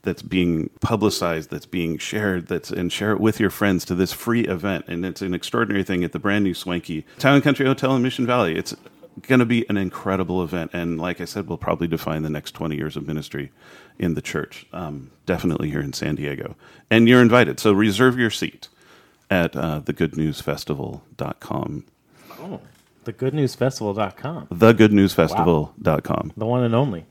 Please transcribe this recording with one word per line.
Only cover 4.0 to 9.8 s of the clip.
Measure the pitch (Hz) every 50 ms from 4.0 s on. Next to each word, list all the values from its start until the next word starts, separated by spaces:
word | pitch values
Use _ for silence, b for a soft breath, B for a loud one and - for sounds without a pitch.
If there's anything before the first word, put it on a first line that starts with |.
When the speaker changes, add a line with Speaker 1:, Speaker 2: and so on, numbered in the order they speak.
| 95 87
Speaker 1:
free | - - - 117 117 120
event. | 113 - 92 82 82 101 92 76 - -
And | 85 85 90
it's | 92 90 -
an | 98 92
extraordinary | 90 85 - - - 117 117 104 104 98 92
thing | - 95 87 87
at | 82
the | - 82
brand | - 101 101 104 101
new | 95
swanky | 87 - - 92 87 87 - - 82 78 - b b b
Town | - 135 139
and | 143
Country | - 151 135 - 139
Hotel | 131 135 - - 131 135
in | 127
Mission | 120 131 - - 123
Valley. | 117 123 127 107 85 80 87
It's | 82 - - - _ - _ _ - - _ -
gonna | - - 131 127 120
be | 110 120 120 - -
an | 104
incredible | 98